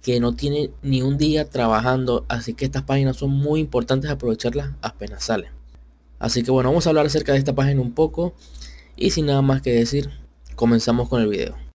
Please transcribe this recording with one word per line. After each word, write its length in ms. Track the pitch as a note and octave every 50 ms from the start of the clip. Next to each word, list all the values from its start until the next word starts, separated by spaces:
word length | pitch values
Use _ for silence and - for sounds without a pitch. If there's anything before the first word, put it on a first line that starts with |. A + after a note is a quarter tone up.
que 180 | _ B2+ B2 A#2+
no 160 | A#2+ A#2+ A#2+
tiene 360 | - - C#3+ C#3+ D3 D3 - - -
ni 220 | - C#3 C3+ C3 B2+
un 160 | C3+ C#3+ C#3+
día 280 | D3+ D3+ D3+ D3+ D3+ D3+
trabajando, 760 | - C3+ B2 A2+ A2 G#2+ A#2 B2+ B2+ C3 B2+ B2 A#2+ A#2 - -
así 280 | B2 A#2+ A2+ - A#2
que 100 | - -
estas 160 | C3 C#3 C3+
páginas 360 | C3+ - C3+ C#3 C#3 C3+ B2+ -
son 120 | C#3+ C#3
muy 300 | C#3 C#3 C#3 D3 D3+ D#3
importantes 500 | D#3 C#3 - B2+ A#2+ - C3 C3+ C3+ D3+
aprovecharlas 640 | D3 C#3 C3 A#2+ A2+ A2 - A#2+ A#2+ C#3+ C#3+ C#3 C3+ -
apenas 440 | - A2+ - - G2+ G2+ G#2 - -
salen. 260 | - A#2 G2+ F2 - - - - - - - - - _ _ _ _ - -
Así 240 | - A2+ A2+ B2+
que 80 | A#2 A#2+
bueno, 200 | C3 C3 B2 B2+
vamos 180 | D3 E3+ E3 E3+
a 20 |
hablar 160 | D#3 D#3 D3
acerca 280 | D3+ C3+ D#3 D3 - C#3+
de 40 | C3+
esta 160 | C#3 C#3+ C#3
página 280 | C#3 C3+ C#3 C#3+ C3+
un 120 | B2+ A#2+ A#2
poco 400 | - D#3+ D#3 - - E3+ F3+ - - - - - - - - - - - - -
y 160 | - - F#3+
sin 160 | F3+ E3 D#3 C#3+
nada 160 | C#3+ C#3 C#3
más 180 | C3+ C3+ C3+
que 100 | C3+ C3
decir, 380 | A#2+ A#2 A#2 A#2 - C#3 C#3 - - - - - _ _ - - -
comenzamos 520 | - A#2 A#2 A#2 A2+ - - A#2+ A#2+ B2 B2
con 140 | - B2
el 60 | A2+ G#2+
video. 280 | G#2 F#2 B1+ - - - - - - _